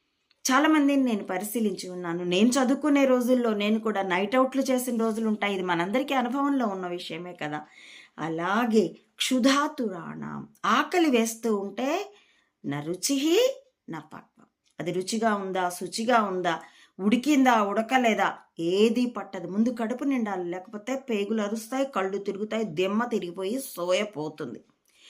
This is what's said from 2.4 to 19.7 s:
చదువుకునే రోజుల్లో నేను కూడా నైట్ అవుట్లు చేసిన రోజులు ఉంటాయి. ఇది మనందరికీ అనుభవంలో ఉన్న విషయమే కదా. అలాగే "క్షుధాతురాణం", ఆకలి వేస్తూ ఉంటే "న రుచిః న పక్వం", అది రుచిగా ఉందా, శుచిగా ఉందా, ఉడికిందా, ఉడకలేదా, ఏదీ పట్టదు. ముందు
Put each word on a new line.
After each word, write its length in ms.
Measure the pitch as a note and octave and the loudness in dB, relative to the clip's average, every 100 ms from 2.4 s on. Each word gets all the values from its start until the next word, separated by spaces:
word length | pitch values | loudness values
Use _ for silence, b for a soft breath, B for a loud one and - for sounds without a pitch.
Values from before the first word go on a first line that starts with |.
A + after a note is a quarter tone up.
| A#3+ | 4
చదువుకునే 560 | C4+ B3 C#4 D4+ C#4+ | 4 2 2 2 4
రోజుల్లో 500 | C4+ B3+ A#3 B3 A#3 | 4 4 4 2 2
నేను 260 | G#3 G#3 A3 | 0 2 0
కూడా 220 | A3 G3+ | 0 -2
నైట్ 340 | F#3+ F3+ G3+ C4 | 0 0 2 2
అవుట్లు 260 | C4 C4+ | 2 2
చేసిన 380 | A#3+ B3+ B3 A#3 | 0 0 0 -2
రోజులు 280 | A3+ G#3+ A3 | 0 0 -2
ఉంటాయి. 260 | G#3 G3+ | 0 0
ఇది 80 | G3 | -2
మనందరికీ 520 | F3+ E3+ F3+ B3+ C#4+ | 0 0 0 -2 0
అనుభవంలో 520 | C4+ A3+ C4+ C#4 C#4 A3+ | 0 0 0 0 0 0
ఉన్న 200 | F#3+ F3+ | -2 -6
విషయమే 460 | F3 - E3 F3 | -8 -8 -10 -10
కదా. 280 | E3 D3+ D3+ D3+ B B B B - | -8 -6 -6 -10 B B B B -10
అలాగే 800 | D#3 D#3+ F3 G#3 A#3 A3 F3 B B _ | -6 -4 0 0 4 4 2 B B _
"క్షుధాతురాణం", 1300 | - B3+ B3 C#4 D4+ D4 A3+ F3 D3+ D#3 D3+ D3 - _ | -2 2 4 4 2 -2 -6 -6 -10 -10 -10 -10 -12 _
ఆకలి 460 | F#3+ A#3 D4 F#4 D#4+ | 0 2 2 2 4
వేస్తూ 460 | A#3+ A3+ - A#3 G#3 | 4 2 -2 -2 -2
ఉంటే 560 | G3 G3+ C4 F4 G4+ b b b b _ - | -2 -6 -2 -2 -4 b b b b _ -8
"న 140 | C#3+ | -6
రుచిః 580 | D3 F3+ - C#4 D4+ F#4 B4+ C5+ _ _ - | -6 -6 -2 0 4 4 4 0 _ _ -14
న 80 | D#3+ | -14
పక్వం", 480 | - - - _ _ _ _ - | -12 -20 -20 _ _ _ _ -8
అది 120 | D#3+ | -4
రుచిగా 420 | F3 F#3 A3 A3+ | -4 -4 0 0
ఉందా, 340 | G3+ F#3+ F#3 F3+ | 0 -2 -2 -2
శుచిగా 540 | F3 F3+ G3 A3+ A#3 | -4 -8 -4 2 4
ఉందా, 380 | G#3 F#3 F3 E3 B B B - | 2 0 -2 -2 B B B -2
ఉడికిందా, 600 | G3 B3 C4+ D4 B3+ A3+ | 2 2 4 4 6 6
ఉడకలేదా, 720 | G3+ G3+ A3 C4 A#3 G3+ F3+ - - - | 2 0 0 2 4 2 0 -2 -12 -4
ఏదీ 460 | E3 F#3+ A3+ A3+ A#3+ | 0 4 4 4 0
పట్టదు. 420 | G#3 F#3+ F#3+ E3+ | -2 -10 -10 -4
ముందు 280 | G3 A#3 | 0 0